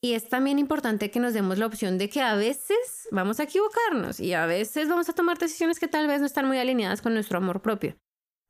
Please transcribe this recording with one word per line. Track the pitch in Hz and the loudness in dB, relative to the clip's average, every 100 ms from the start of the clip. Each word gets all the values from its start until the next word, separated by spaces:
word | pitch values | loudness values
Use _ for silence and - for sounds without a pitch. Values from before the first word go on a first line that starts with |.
Y | 247 | 0
es | 233 220 | -2 0
también | 247 269 277 | 0 2 2
importante | 285 - 240 214 208 | 2 0 0 0 0
que | 240 | 0
nos | 240 | 0
demos | 220 190 185 | 0 0 0
la | 220 | -2
opción | 214 202 185 | -2 -2 0
de | 202 | -2
que | 294 | 0
a | 254 208 | 2 2
veces | 214 277 - 415 508 - - | 0 -2 0 0 0 -8 -4
vamos | 202 185 226 | -2 0 0
a | |
equivocarnos | 302 370 415 427 466 294 180 - | 0 2 2 2 0 0 -2 -4
y | - | -2
a | 175 165 | 0 0
veces | 175 214 - 302 | 0 -2 -2 0
vamos | 349 339 | 0 0
a | |
tomar | 339 349 339 | 0 0 2
decisiones | 339 311 330 339 | -2 0 0 0
que | 330 | 0
tal | 320 302 | 0 2
vez | 285 | 2
no | 277 | 2
están | 277 269 | 2 0
muy | 269 | 2
alineadas | 254 254 196 202 | 2 2 0 0
con | 233 226 | 0 0
nuestro | 208 180 | 0 0
amor | 185 185 | 0 0
propio. | 220 214 - - _ _ _ _ _ | -2 -2 -4 -8 _ _ _ _ _